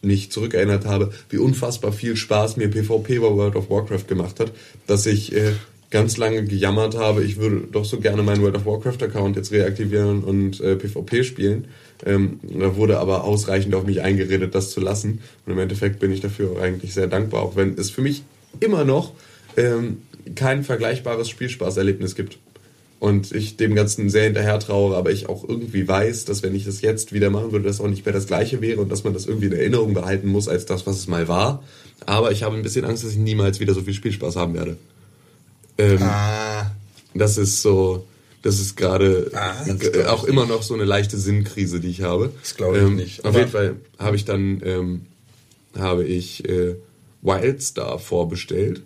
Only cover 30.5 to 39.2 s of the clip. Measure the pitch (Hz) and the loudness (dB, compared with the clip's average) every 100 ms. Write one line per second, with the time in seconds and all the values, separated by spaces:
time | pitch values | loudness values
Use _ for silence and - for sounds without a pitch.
30.5 | 90 - 92 98 95 92 87 82 87 113 | -4 -2 -4 -2 -4 -2 -2 0 2 2
31.5 | 139 - - - _ - 104 113 104 110 | -2 -10 -20 -20 _ -2 2 2 0 -2
32.5 | 110 107 123 123 113 117 104 107 107 98 | -2 -2 -2 -2 -4 -2 0 0 2 2
33.5 | 95 101 95 95 101 117 98 - 90 87 | 2 0 0 0 -4 -4 -4 -4 -2 -2
34.5 | 82 82 82 - _ - _ _ _ _ | -2 -6 -8 -14 _ -20 _ _ _ _
35.5 | _ - - 104 95 95 104 104 107 110 | _ -14 2 6 6 4 2 0 0 -2
36.5 | 107 104 - - - _ - 107 104 95 | -4 -4 -8 -16 -20 _ 0 2 4 2
37.5 | - 110 95 92 92 92 _ _ - 110 | 2 4 4 4 0 -8 _ _ -4 0
38.5 | 101 98 - 92 95 98 92 | 0 -2 -2 0 4 4 4